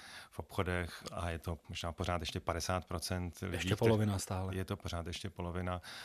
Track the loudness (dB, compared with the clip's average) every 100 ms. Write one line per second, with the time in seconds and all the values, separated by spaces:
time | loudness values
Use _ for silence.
0 | -14 -14 -14 -10 -6 0 2 2 0 -6
1 | -8 -4 -2 -2 -2 -6 -6 -6 -4 -2
2 | 2 2 2 -4 0 0 2 0 0 -4
3 | 0 0 0 -2 -4 0 2 6 6 8
4 | 6 2 0 -2 0 -2 -2 -2 -2 -4
5 | -4 -4 -6 -4 -2 -2 0 -2 -4 -12